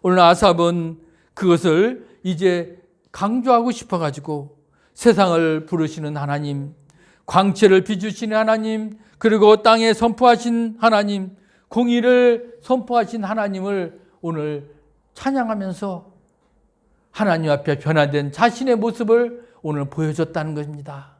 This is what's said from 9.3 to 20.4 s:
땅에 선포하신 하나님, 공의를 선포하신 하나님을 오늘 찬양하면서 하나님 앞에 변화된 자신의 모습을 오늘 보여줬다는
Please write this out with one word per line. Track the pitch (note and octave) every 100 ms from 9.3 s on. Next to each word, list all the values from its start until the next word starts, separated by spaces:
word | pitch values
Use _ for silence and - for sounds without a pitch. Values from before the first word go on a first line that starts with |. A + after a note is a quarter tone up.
| A3 G#3 G#3+
땅에 | A3+ A3+ A3+
선포하신 | A3 A#3 - B3 A#3 A#3 A#3 A#3 A3
하나님, | A3+ G#3+ G#3 G3+ F#3+ F#3+ _ _ _
공의를 | A3+ A#3+ A#3+ A#3+ B3 B3 A#3 A#3+ -
선포하신 | - B3+ - A#3+ G#3+ A3+
하나님을 | G3 A3 G#3 F#3+ G3 G3 F3 - _ _
오늘 | E3+ D#3+ D3+ D3 C#3+ _ _ _ _ -
찬양하면서 | C4 C4+ A3+ G#3+ F#3+ F3 G3+ F3 - _ _ _ _ _ _ _ _ _ _
하나님 | - G#3 E3 D#3
앞에 | C#3+ D3+ C#3+
변화된 | D3+ D#3 C#3+ C#3+ C#3+
자신의 | C#3+ A3+ A#3 C4 A#3
모습을 | A3+ - A3 A#3 A#3+ A#3+ - _
오늘 | D3+ D3 C#3
보여줬다는 | - D#3 D#3 D#3+ E3